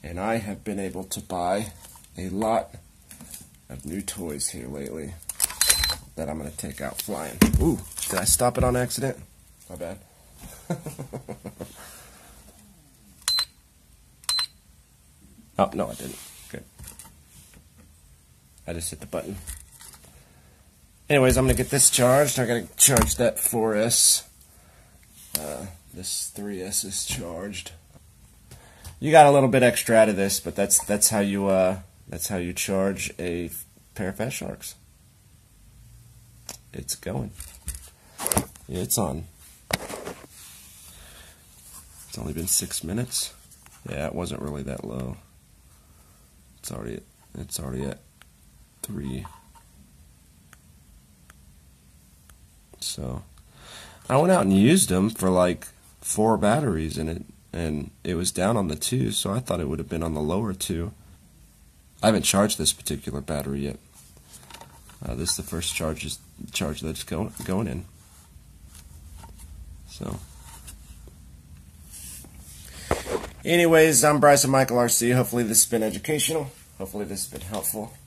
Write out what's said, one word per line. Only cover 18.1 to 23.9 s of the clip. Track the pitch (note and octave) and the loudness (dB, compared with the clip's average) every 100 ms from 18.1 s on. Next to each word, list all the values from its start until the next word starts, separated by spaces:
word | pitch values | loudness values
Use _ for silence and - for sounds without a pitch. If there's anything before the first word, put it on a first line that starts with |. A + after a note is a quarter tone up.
| - _ _ _ - - | -20 _ _ _ -18 -10
I | |
just | E2+ E2 | -8 -8
hit | - | -10
the | - | -10
button. | F2 - G2 - - - - - - - - - - - _ _ _ _ _ - | -8 -8 -12 -12 -16 -18 -20 -20 -20 -20 -20 -20 -20 -20 _ _ _ _ _ 2
Anyways, | D3 B2+ B2 | 6 6 6
I'm | C3 | 4
gonna | A#2 | 2
get | C3 | 2
this | C#3 - | 4 4
charged. | - B2 C3 D3 C3 | 6 6 6 4 2
I | A#2+ | 0
gotta | A#2 F2+ - | -2 -4 4
charge | - B2+ A#2 - | 6 6 4 4
that | A#2 - | 0 2
four | - A#2 A2 G#2 | -2 0 0 2
S. | A2+ | 2